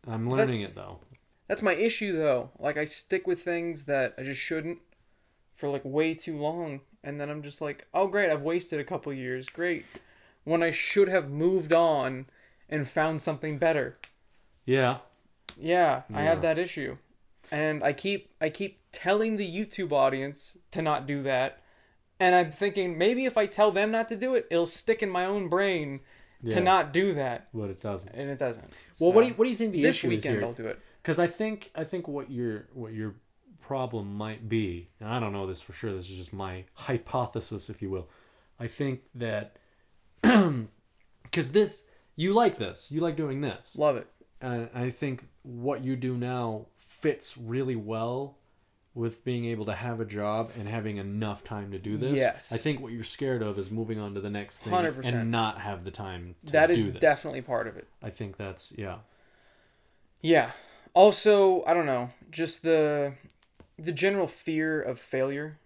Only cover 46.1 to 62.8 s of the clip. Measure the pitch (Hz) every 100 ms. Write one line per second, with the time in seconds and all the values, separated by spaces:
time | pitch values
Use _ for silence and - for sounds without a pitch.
46.1 | 123 123 127 117 110 - _ _ - 156
47.1 | 139 - 123 117 123 131 117 104 110 113
48.1 | 127 139 - _ _ _ _ _ 120 117
49.1 | 113 131 120 117 113 107 98 120 113 107
50.1 | 104 104 110 113 117 101 113 107 101 98
51.1 | 104 107 101 - 104 98 95 104 107 127
52.1 | 139 123 - - 117 156 135 127 117 107
53.1 | - 135 123 107 101 95 110 113 107 104
54.1 | 101 101 104 101 - 110 180 165 131 123
55.1 | 120 113 117 110 - 104 98 92 - 98
56.1 | 90 87 90 151 151 165 170 104 123 156
57.1 | 139 151 131 131 120 113 104 - _ 110
58.1 | - 101 95 98 87 - - 98 92 -
59.1 | _ _ _ _ _ _ _ _ _ _
60.1 | _ 160 165 117 - - - - 175 208
61.1 | 208 214 208 190 185 - 170 151 123 123
62.1 | - - 160 165 - 165 160